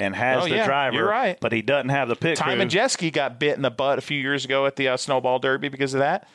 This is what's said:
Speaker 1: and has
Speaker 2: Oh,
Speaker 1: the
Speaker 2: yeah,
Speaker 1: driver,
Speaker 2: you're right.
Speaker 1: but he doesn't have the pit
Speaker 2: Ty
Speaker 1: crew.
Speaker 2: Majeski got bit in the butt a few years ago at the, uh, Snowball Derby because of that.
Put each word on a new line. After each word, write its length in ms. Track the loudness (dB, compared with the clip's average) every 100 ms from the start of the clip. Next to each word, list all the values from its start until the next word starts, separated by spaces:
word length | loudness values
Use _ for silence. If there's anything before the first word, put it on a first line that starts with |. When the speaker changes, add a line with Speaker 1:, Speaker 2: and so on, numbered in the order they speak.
Speaker 1:
and 160 | -2 0
has 260 | 0 2
Speaker 2:
Oh, 60 | 2
Speaker 1:
the 80 | 0
Speaker 2:
yeah, 100 | 2
Speaker 1:
driver, 300 | 2 0 0
Speaker 2:
you're 120 | 0
right. 300 | 2 0 0
Speaker 1:
but 120 | -2
he 100 | 0
doesn't 280 | 2 0 2
have 180 | 0 0
the 80 | 0
pit 220 | 0 0
Speaker 2:
Ty 180 | 0 0
Speaker 1:
crew. 80 |
Speaker 2:
Majeski 480 | 0 2 0 0 -2
got 260 | 0 -2 0
bit 160 | -2
in 80 | 0
the 80 | -2
butt 280 | 0 0 0
a 40 |
few 160 | -2 -4
years 260 | -2 -2
ago 220 | 0 0 0
at 80 |
the, 140 | 0 0
uh, 80 | 0
Snowball 420 | 0 0 2 0
Derby 300 | 0 0 -2
because 260 | -4 -2
of 60 | 2
that. 260 | 0 0 -6